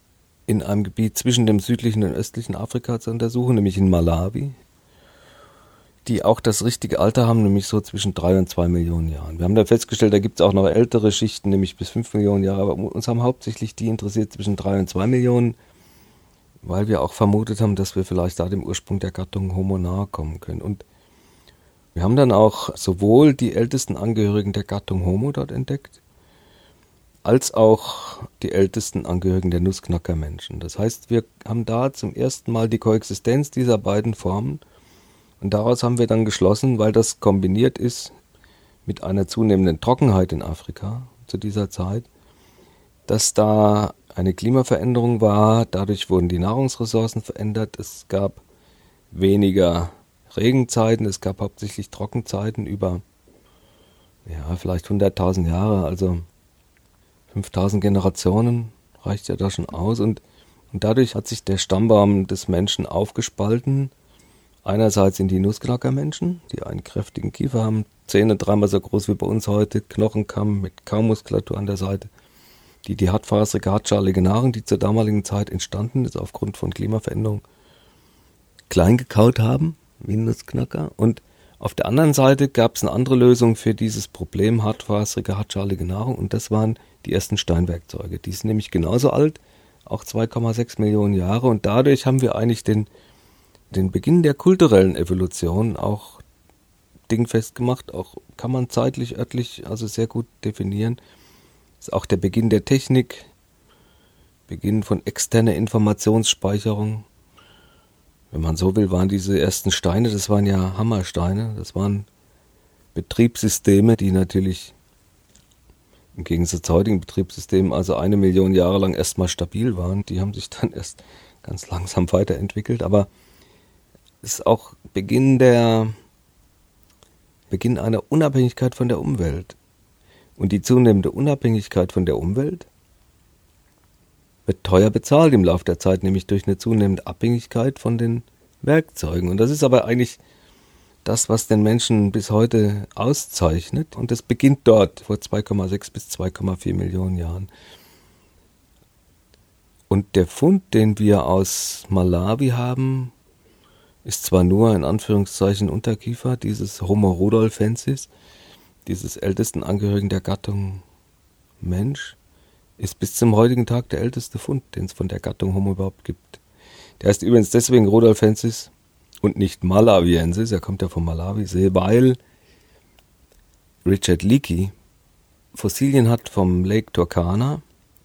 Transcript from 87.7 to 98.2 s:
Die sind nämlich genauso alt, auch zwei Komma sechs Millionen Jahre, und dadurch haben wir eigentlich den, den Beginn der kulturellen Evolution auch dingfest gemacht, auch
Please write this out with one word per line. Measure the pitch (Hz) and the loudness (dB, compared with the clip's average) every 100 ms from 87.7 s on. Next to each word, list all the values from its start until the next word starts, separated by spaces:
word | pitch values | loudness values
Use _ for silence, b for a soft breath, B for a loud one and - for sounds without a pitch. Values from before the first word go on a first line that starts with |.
| 82 - - 85 85 | -4 -10 -14 -12 -12
Die | - | -10
sind | 95 110 | -6 -4
nämlich | 107 - | -4 -2
genauso | 87 82 120 139 | -2 0 0 2
alt, | 135 156 - b b b b - | 2 0 -2 b b b b -12
auch | 107 | -12
zwei | - 113 113 | -8 -6 -4
Komma | 120 117 | -2 -2
sechs | 113 117 - | -2 -6 -2
Millionen | 107 107 101 | 0 2 2
Jahre, | 95 90 113 127 | 0 0 0 0
und | 107 101 | 0 0
dadurch | 117 139 135 131 | 2 4 2 2
haben | 131 | 2
wir | 123 - | 0 0
eigentlich | 117 113 - | -2 -2 0
den, | 107 104 b b b b b b b _ | -2 -2 b b b b b b b _
den | 95 95 | -2 -2
Beginn | - - 175 | -2 2 2
der | 156 | 2
kulturellen | 139 180 185 160 101 95 - | 2 2 4 6 6 6 2
Evolution | 80 92 90 - 85 92 113 - | -2 -2 -4 -2 -2 0 -2 -4
auch | 104 104 - - - _ _ _ _ _ _ _ - | -4 -6 -10 -20 -20 _ _ _ _ _ _ _ -4
dingfest | 113 117 113 - - | -2 0 -2 -4 -4
gemacht, | 123 127 - | -4 -4 -8
auch | 90 - - | -12 -12 -16